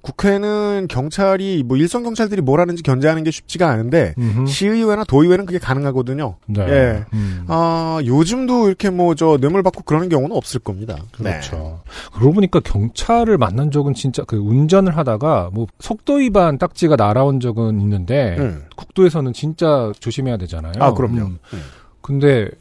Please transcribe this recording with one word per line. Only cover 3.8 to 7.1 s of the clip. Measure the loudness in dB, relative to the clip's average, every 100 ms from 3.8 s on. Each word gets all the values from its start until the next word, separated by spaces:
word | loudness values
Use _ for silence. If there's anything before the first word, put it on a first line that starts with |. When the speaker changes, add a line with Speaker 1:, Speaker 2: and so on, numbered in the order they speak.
| 0 2 0 0
Speaker 2:
음흠. | -2 0 -2
Speaker 1:
시의회나 | 0 0 2 0 0
도의회는 | 2 4 6 4 0
그게 | -6
가능하거든요. | -2 -2 0 -2 -4 -4 -6 -8 -6
Speaker 2:
네. | -2 2
Speaker 1:
예. | 2 2 0 -4